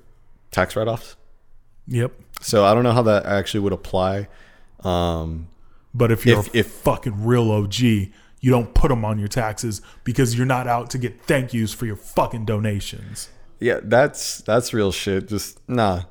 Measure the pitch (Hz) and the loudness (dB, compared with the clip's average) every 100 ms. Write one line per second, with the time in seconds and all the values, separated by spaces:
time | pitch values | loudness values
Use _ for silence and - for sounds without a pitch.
0 | - - - - - - 92 - 110 117 | -18 -20 -20 -20 -6 -2 -2 0 -2 -4
1 | - - - - _ - - - - 120 | -8 -20 -20 -20 _ -20 -20 -20 -6 -2
2 | 123 - - - - 107 101 113 123 117 | -2 -6 -18 -14 0 4 6 6 4 4
3 | 110 101 - 101 92 107 101 92 - 92 | 4 2 2 -2 -2 -2 -2 -4 -4 -2
4 | 92 98 101 - - - - - 92 87 | 0 -2 -8 -16 -20 -20 -20 -8 -2 0
5 | 87 82 80 80 82 - - - _ 120 | 0 -2 -6 -8 -12 -18 -20 -20 _ 0
6 | 117 110 123 107 104 113 101 - 151 113 | 2 4 4 4 4 0 -2 -2 -2 -2
7 | 127 101 110 123 113 107 101 104 123 107 | -4 -4 0 2 2 0 -2 0 2 2
8 | 95 - _ - 127 123 113 - 131 117 | -2 -8 _ -4 2 2 4 2 4 2
9 | 107 107 101 - 107 104 117 101 - - | -2 -4 -4 -2 -4 -4 -6 -8 -12 -10
10 | - 123 120 117 127 127 123 120 117 131 | -4 0 2 2 0 0 0 -2 -2 -6
11 | 120 - - 143 123 117 110 - 117 101 | -6 -6 -2 0 0 -2 -4 -4 -6 -8
12 | - - 147 120 110 107 107 101 - - | -4 -2 -2 -4 -4 -2 -2 -4 -6 -12
13 | 101 104 - - - - 117 90 104 117 | -14 -14 -14 -18 -20 -4 -2 -2 2 4
14 | 143 - - - - 117 120 113 98 87 | 4 0 -8 -8 0 0 0 0 0 0
15 | 101 95 95 101 - - - 123 104 90 | -2 -2 -2 -6 -6 -12 -4 0 0 0
16 | 87 | -6